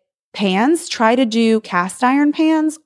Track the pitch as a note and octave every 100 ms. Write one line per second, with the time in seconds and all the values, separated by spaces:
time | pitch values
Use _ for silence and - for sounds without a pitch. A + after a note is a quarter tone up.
0 | _ _ _ - G3 F#3 B3 E4 - -
1 | A3+ B3 B3+ A3+ A3+ A3 - F3+ F#3 -
2 | B3 C#4 D4 D4 D#4+ D#4+ D#4 D4+